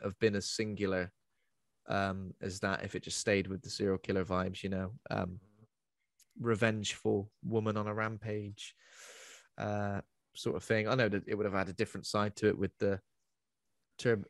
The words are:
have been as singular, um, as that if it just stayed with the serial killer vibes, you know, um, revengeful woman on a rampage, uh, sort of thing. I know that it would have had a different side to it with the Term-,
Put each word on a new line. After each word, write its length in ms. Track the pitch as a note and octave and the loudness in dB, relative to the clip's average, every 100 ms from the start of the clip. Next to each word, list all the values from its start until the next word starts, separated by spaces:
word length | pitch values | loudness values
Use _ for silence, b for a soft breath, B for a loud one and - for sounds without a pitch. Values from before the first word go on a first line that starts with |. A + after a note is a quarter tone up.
have 140 | G2+ F#2 | -6 2
been 160 | A2 G2+ | 2 2
as 80 | - | 0
singular, 600 | - G#2+ G2 G2+ F#2 F2+ - _ _ _ _ _ _ - | -2 -2 0 0 2 -2 -6 _ _ _ _ _ _ -4
um, 460 | G2 G2 F#2+ F#2 - | 0 0 -2 -6 -8
as 180 | F#2+ F#2 | -8 -2
that 240 | G2+ F#2+ | -2 -2
if 100 | G2+ | -2
it 80 | - | -6
just 140 | - - | -6 -2
stayed 300 | - G2+ F#2+ | 2 4 2
with 160 | F#2+ | -2
the 80 | - | -6
serial 260 | - G2+ F#2+ | 0 2 2
killer 300 | - G2 F2+ | 2 0 2
vibes, 360 | F#2 F#2 F#2 | 2 0 -2
you 60 | F#2+ | -4
know, 240 | F#2+ F#2+ B2+ - | -2 -4 -6 -4
um, 300 | G#2 F2+ F2+ G#2 G#2 A2 _ _ _ _ _ _ - | -2 -2 -6 -14 _ -20 _ _ _ _ _ _ -4
revengeful 920 | A#2 G#2+ A2+ A2 G2+ - A2 G#2+ G2 _ | 0 4 4 4 -2 -2 0 2 0 _
woman 360 | - A2 A2 G#2+ | -2 0 2 0
on 80 | G#2 | 0
a 80 | |
rampage, 800 | G#2 A2 A2 A2 G#2+ G#2 G2+ - - B B B B B B B - | -2 -2 -4 -4 -4 -6 -10 -14 -18 B B B B B B B -8
uh, 460 | G#2 G#2 G2+ G2 - _ _ - | -4 -2 -2 -4 -6 _ _ -8
sort 200 | A#2 D#2 | -4 -2
of 60 | |
thing. 240 | - A2 G#2+ | 2 2 4
I 80 | |
know 140 | C3 A2 | 4 4
that 140 | G2+ - | 2 0
it 80 | |
would 120 | G2+ G#2 | 0 2
have 80 | |
had 160 | G2 F#2 | 2 0
a 20 | |
different 320 | F2+ G#2+ G2 - | 0 -4 -4 -2
side 300 | G#2 G#2 - | 0 0 2
to 120 | G#2+ | 2
it 100 | - | 4
with 140 | F#2 - | 0 0
the 220 | G2 F#2+ - _ _ _ _ _ _ _ _ - | 0 0 -4 _ _ _ _ _ _ _ _ -4
Term-, 300 | B2+ A2 F#2+ | 0 0 0